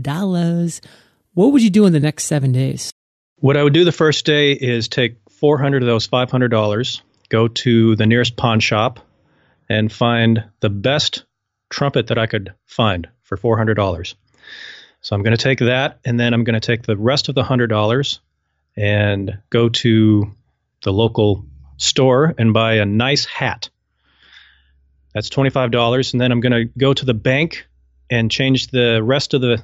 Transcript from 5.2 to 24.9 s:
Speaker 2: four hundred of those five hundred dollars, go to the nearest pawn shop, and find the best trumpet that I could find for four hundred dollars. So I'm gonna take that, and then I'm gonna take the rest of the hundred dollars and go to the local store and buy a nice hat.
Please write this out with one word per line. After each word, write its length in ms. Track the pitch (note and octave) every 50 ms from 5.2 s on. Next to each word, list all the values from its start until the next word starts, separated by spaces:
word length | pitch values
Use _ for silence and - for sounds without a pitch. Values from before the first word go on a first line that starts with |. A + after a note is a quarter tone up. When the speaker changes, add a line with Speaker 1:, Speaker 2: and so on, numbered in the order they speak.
| _ _
Speaker 2:
four 280 | _ _ - D3 D3+ C3+
hundred 260 | C#3+ C#3 C#3 C3+ B2
of 20 |
those 200 | A#2+ A#2 A2 -
five 220 | - - B2 B2+ A#2+
hundred 200 | - B2+ B2 A#2+
dollars, 520 | A#2 A2 G#2+ G#2+ G#2 G#2+ B2+ - - - - _ _ _ _ _
go 180 | - A2 A2+
to 480 | A#2 A#2 - - B2+ A#2 A2+ A2+ A2+ A2
the 100 | G2+ A2
nearest 320 | G#2+ A#2 A#2+ A#2+ A#2+ -
pawn 220 | - - A#2+ A2 A2
shop, 400 | A2 - A2+ G#2+ A2 B2 B2 - - _ _ _ _ _ _ _ _ _ _ _ _ -
and 240 | G#2+ G#2+ G#2+ G#2+
find 500 | - - A#2+ A#2+ A#2 A#2 A2+ A2+ A2+ A2 A2 - _ _
the 100 | - A2
best 540 | G2+ G2+ G2 B2+ C#3 D#3 E3 - - - - _ _ _ _ _ _ _ _ _
trumpet 380 | - - D3 C#3 - C3 A2+ -
that 100 | A#2+ A#2
I 80 | A2+
could 260 | A2 - G#2+ G2 - - _ _
find 420 | _ - - A#2+ G#2+ F#2 F2 E2 - _ _
for 140 | _ _ G2
four 200 | F#2+ - A#2+ A2+
hundred 180 | A2 A2 A2 G#2+
dollars. 420 | G#2 G2+ F#2+ F2 E2 G#2 - - _ _ _ _ _ _ - - - - - - - - _ _ _
So 120 | - - G#2+
I'm 80 | G2+
gonna 140 | G2+ A2 A2+
take 240 | A2+ - C3+ C3+ -
that, 400 | B2+ A#2 B2+ C3 C3+ D3+ - _ -
and 140 | B2 A#2+ A#2+
then 160 | A#2+ A#2+ A#2
I'm 80 | A#2
gonna 160 | A#2 A#2 A2+ A2
take 240 | - - A#2 A2+
the 140 | A#2 - G#2+
rest 320 | G2 G#2+ A#2+ C#3 D3 - -
of 80 | C3+
the 80 | C3+ A#2
hundred 240 | - C3 B2 A#2+ A2+
dollars 500 | A2 G#2+ G#2+ G#2+ A#2 C3+ C#3+ - - - _ _ _ _ _ _ _ _ _ _ _
and 600 | G#2 G#2 G#2 G#2 G#2 G#2 G#2 G2+ G2 G2 G2+ G2+ - - _
go 180 | - A#2 A#2 A#2
to 680 | A#2 - - A#2+ A2+ A2 A2 G#2+ G#2+ G#2 G2+ G2+ - _ _ _ _ _ _ _ _ _
the 100 | - G#2
local 520 | F#2+ G2+ A2+ A2+ A2+ - G#2+ G#2 G2 F#2 F#2+ C#2 C#2 - - - -
store 580 | - - - - - C3 C3 B2 C3 D3+ E3 D#3+ -
and 140 | A2+ A2+
buy 220 | G#2+ A2+ A2+ A2+ A2+ A2
a 80 | G#2
nice 380 | G2+ G#2 A2 A#2+ C3+ C#3+ C3+ -
hat. 460 | - - - C#3+ A#2 F#2 - - - _ _ _ _ _ _ _ _ _ _ _ _ - - - _ _ _ _ _ _ _ _ _